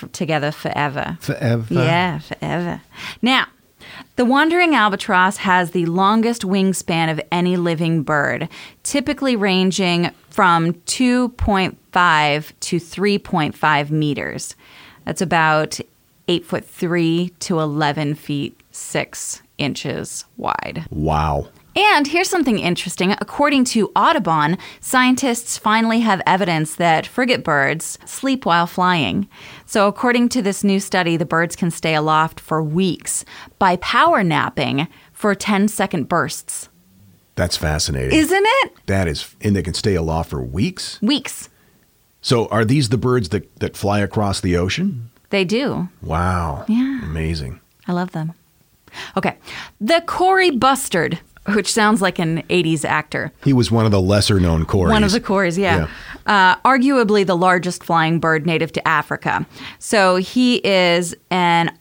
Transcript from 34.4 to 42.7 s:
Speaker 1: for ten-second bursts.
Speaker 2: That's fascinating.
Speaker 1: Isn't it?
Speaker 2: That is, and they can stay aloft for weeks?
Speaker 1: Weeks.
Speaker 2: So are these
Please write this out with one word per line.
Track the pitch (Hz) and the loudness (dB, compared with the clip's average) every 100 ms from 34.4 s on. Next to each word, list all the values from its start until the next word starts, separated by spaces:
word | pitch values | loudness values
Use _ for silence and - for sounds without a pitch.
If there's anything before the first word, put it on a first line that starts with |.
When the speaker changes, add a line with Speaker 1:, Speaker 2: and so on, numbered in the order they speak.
| - - 127 131 165 - - | -2 -2 -2 -2 -4 -10 -20
Speaker 1:
for | - 214 | -4 -2
ten-second | 196 - 202 208 - 196 170 131 | -2 0 0 0 0 -4 -2 -2
bursts. | 170 147 - - - - _ _ _ - _ _ - | -2 -2 -6 -10 -12 -14 _ _ _ -20 _ _ -4
Speaker 2:
That's | 90 - | -2 -2
fascinating. | 80 76 - 69 65 311 | -2 -2 -2 -4 0 0
Speaker 1:
Isn't | 302 370 415 | 2 2 2
it? | 539 - _ - | 2 0 _ -4
Speaker 2:
That | 190 - | -2 0
is, | 73 - - | -4 -10 -6
and | 107 98 | -2 0
they | |
can | 90 | -2
stay | 85 110 92 | -2 0 0
aloft | 80 80 80 | 0 -2 -4
for | 73 | -6
weeks? | 62 71 151 - - - | -6 -4 -4 -4 -12 -4
Speaker 1:
Weeks. | 208 285 - - - _ _ _ _ _ _ _ | -2 -2 -4 -14 -18 _ _ _ _ _ _ _
Speaker 2:
So | - 123 107 | -2 0 0
are | 104 | 0
these | 110 | 2